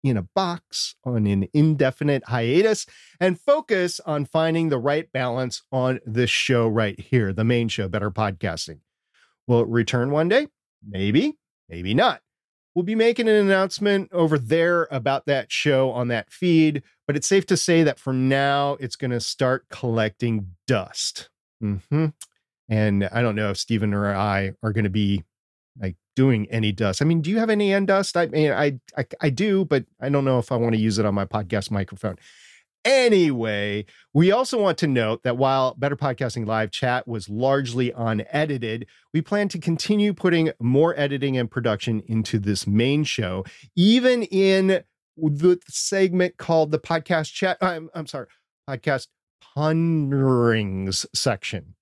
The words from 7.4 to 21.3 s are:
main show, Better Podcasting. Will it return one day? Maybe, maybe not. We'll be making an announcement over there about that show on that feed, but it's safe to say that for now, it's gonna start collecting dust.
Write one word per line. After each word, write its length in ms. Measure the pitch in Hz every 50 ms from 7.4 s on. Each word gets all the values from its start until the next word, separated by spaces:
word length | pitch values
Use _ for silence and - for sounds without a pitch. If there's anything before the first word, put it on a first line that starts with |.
| 110
main 240 | 117 123 120 117
show, 220 | 113 - - 101 95
Better 220 | 87 107 101 104
Podcasting. 680 | 95 - 107 101 95 - - 95 82 82 - - 80 - _ _ _ _ _ _ _ _ _ _ _ _ _
Will 140 | - 123 117
it 60 | 113
return 440 | 107 113 120 117 - - 123 120 135
one 180 | 143 151 160 175
day? 180 | 208 269 302 294 _ _ _ _ _ _ -
Maybe, 460 | 104 101 95 98 101 104 151 254 302 302 _ _ _ _ _ _
maybe 260 | _ 85 85 90 95 110
not. 280 | 139 220 247 151 - _ _ _ _ _ _ _ _ _ _ _
We'll 100 | 175 180
be 120 | 185 220
making 320 | 220 220 233 233 240 233
an 80 | 220 214
announcement 760 | 214 202 196 196 190 190 190 - - 202 208 202 196 196 - -
over 240 | 175 165 156 156
there 500 | 147 123 107 156 165 165 175 175 170 165 -
about 340 | 143 131 110 139 135 135 -
that 260 | - 143 135 107 _
show 380 | - - - 147 139 131 131 131
on 180 | 113 120 123 120
that 220 | 120 113 104 _
feed, 520 | - - 180 180 170 160 160 156 147 139 - _ _ _ _
but 100 | - 143
it's 100 | 147 -
safe 200 | - 196 196 185
to 100 | - 190
say 260 | 160 - - 170 165 160
that 160 | 147 135 -
for 140 | - 135 131
now, 640 | 127 131 131 135 139 139 139 139 143 143 143 143 139
it's 160 | 139 120 -
gonna 240 | - 143 123 123 120
start 480 | - - - - 139 127 131 131 _ _
collecting 840 | - - - 123 113 113 110 107 - _ 123 120 113 110 101 92 90 _ _
dust. 640 | - 127 104 92 - - - - - - - - _